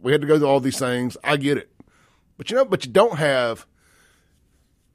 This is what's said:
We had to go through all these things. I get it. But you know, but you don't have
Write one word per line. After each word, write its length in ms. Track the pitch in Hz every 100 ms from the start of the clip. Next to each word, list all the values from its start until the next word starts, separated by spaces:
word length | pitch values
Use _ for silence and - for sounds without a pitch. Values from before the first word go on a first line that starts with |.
We 120 | 123
had 80 | 147
to 60 | 143
go 120 | 151
through 100 | 147
all 120 | 139
these 180 | 131 -
things. 380 | 127 123 123 -
I 120 | 131 147
get 200 | 139 131
it. 140 | - - _ _ _ _ _ -
But 140 | -
you 60 | 240
know, 80 |
but 200 | 233 190
you 80 | 127
don't 240 | 185 233 160
have 480 | 151 135 120 113 - _ _ _ _ _ _ _ _ _ _ _ _